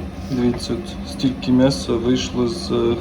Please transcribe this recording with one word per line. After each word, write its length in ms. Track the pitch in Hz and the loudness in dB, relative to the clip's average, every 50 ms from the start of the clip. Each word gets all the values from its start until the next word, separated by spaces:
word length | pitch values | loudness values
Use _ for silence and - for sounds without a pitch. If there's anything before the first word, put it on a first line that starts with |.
| - - - - - - | -4 -8 -10 -10 -6 -4
Дивіться, 420 | 135 123 120 120 120 - - - 123 | -2 2 2 2 2 0 -2 -4 -4
от 380 | - - - - - - - | -4 -4 -8 -8 -8 -8 -8
стільки 420 | - - - 131 123 - - 127 127 | -6 -2 -2 0 0 0 0 2 4
м'яса 400 | 127 131 139 135 - - - 123 | 6 6 6 4 2 -2 -2 -2
вийшло 560 | 113 110 123 127 123 - - - 123 123 117 | 0 2 2 2 2 0 -2 0 0 0 0
з, 240 | - - - - - | 0 -4 -4 -2 0
е, 220 | 120 117 117 120 - | 2 2 2 0 0